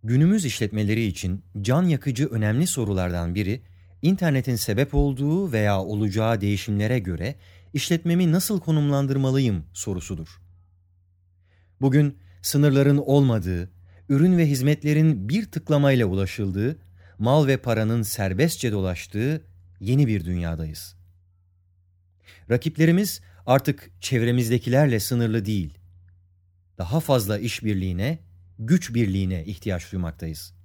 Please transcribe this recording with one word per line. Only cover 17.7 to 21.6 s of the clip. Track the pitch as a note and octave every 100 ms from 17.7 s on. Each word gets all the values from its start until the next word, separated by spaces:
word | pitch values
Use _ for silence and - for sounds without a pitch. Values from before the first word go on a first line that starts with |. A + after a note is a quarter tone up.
| A2 A2 A#2
serbestçe | G#2+ - G2 F#2 E3 E3 B2
dolaştığı | G#2 F#2 E2+ - G#2 B2+ D#3 - - - -
yeni | G2 C3 C#3
bir | G#2 E2
dünyadayız. | F2+ E2+ E2 D#2+ D#2 - - - _ _ _ _ _